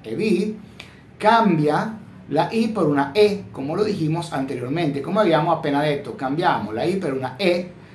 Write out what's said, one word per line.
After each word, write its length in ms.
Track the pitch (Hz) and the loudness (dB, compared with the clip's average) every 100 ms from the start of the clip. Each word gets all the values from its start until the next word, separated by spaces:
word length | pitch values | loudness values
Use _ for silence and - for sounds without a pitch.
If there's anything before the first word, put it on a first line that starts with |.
e 100 | 110 | -10
vi 460 | 123 214 180 214 - - - - - - - | -4 0 0 0 -6 -14 -20 -20 -20 -20 0
cambia 800 | 208 226 208 160 147 156 220 - - - - | 4 6 4 4 2 2 -2 -6 -14 -20 -4
la 220 | 143 165 | 0 0
I 160 | 226 226 | 0 0
por 180 | 208 160 | 0 2
una 280 | 143 139 | 2 0
E, 320 | 214 208 185 - | 4 4 4 -6
como 240 | - 139 | -8 -6
lo 100 | 170 | -2
dijimos 480 | 214 156 156 165 156 | -2 0 -2 -2 -4
anteriormente. 680 | 143 135 123 120 156 165 139 | -6 -4 -6 -4 -2 -2 -2
Como 200 | 139 196 | -2 2
habíamos 340 | 208 156 160 160 | 4 4 2 0
appena 260 | 151 143 | 0 0
detto, 340 | 151 143 127 107 | 0 -2 -6 -8
cambiamo 560 | 131 147 175 147 104 | -4 0 0 0 -2
la 120 | 110 | -4
I 140 | 147 190 | -2 -2
per 160 | 175 | -4
una 220 | 131 131 - | -4 -6 -2
E 360 | 190 180 - - - | 0 0 -2 -12 -20